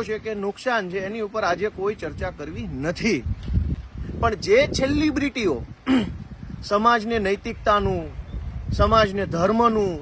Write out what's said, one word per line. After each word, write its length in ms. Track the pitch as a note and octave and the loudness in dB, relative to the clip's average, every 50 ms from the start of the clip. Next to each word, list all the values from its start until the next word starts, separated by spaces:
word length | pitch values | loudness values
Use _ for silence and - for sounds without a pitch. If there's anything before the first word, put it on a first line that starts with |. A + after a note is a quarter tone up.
| A3+ | -2
છે 140 | G3+ G#3+ G3+ | -2 -6 -6
કે 160 | - A3 G#3+ | -6 -6 -6
નુકસાન 560 | G3+ G3 G3+ G3 - - B3+ A#3+ A3 F#3+ F3 | -4 -4 -6 -6 -4 -4 0 0 0 -2 -2
છે, 140 | F3+ G3 F#3+ | -6 -6 -6
એની 200 | G3 A3 A#3 G#3+ G3 | -6 -6 -6 -6 -4
ઉપર 160 | A3 A3 G#3 | -4 -2 0
આજે 240 | A#3 A#3 F3 G3+ G#3+ | 0 0 0 -2 -4
કોઈ 260 | - F#3 F#3+ G#3 G#3+ | -4 -2 -4 -4 -2
ચર્ચા 360 | - F3 D3+ C#3 - F#3+ F#3 | -4 -6 -8 -6 -6 -6 -6
કરવી 360 | F3+ - D3 D3+ F3 A#3+ A#3 F3 | -6 -8 -10 -10 -8 -8 -8 -8
નથી. 480 | D3 C3 C#3 E3+ F3+ - F3 A#3 F#3 B2+ - - - - - - - - - - - - - - - - - - - - | -6 -4 -4 -4 -4 0 0 0 0 0 0 -4 -6 -4 -4 0 0 0 0 0 -4 -6 -6 -14 -12 -10 -10 -8 -4 0
પણ 200 | A3+ A#3 G#3+ D#3+ | 0 0 0 0
જે 180 | - F3+ G#3 C4 D4 - | 2 4 6 6 6 4
સેલિબ્રિટીઓ 840 | - - C4 C#4 D4 D4+ D#4 D4+ B3+ C#4+ C#4 C#4 - B3+ A3 E3+ C3 A2+ - - - - - | 2 0 0 0 2 2 2 2 2 0 -2 -2 -2 0 0 0 0 -2 -4 -12 -14 -10 0
<clears throat> 840 | C4 C4 A#3+ G3+ - - - - - - - - - - - - - | 2 2 2 2 0 -6 -10 -10 -14 -14 -14 -12 -12 -12 -12 -4 0
સમાજને 480 | G3+ G#3 A3 A#3 A#3+ A#3 G#3 A#3 A#3 A3 | 2 4 6 6 4 4 2 0 -2 0
નૈતિકતાનું, 840 | G3 G3 G3+ G3 - A#3 A3 - - A3+ G#3 G#3 G3 G3 F#3 F3 D#3+ D3 - - - - - - - - - - - - | 2 0 0 -2 -4 -8 -8 -2 2 4 4 4 4 2 0 0 -4 -6 -10 -12 -12 -10 -10 -8 -8 -8 -8 -8 -4 -4
સમાજને 520 | - - G3+ G3+ A3 A3 G#3+ G3 F#3+ G3+ F#3+ | 2 2 4 6 6 6 4 4 2 -2 -4
ધર્મનું, 680 | E3+ E3 E3 F3 G3 A3 A3+ A#3 A#3 A3 G#3+ G3+ F#3+ E3+ D3 | -2 0 2 2 2 4 6 4 4 4 4 2 2 0 -4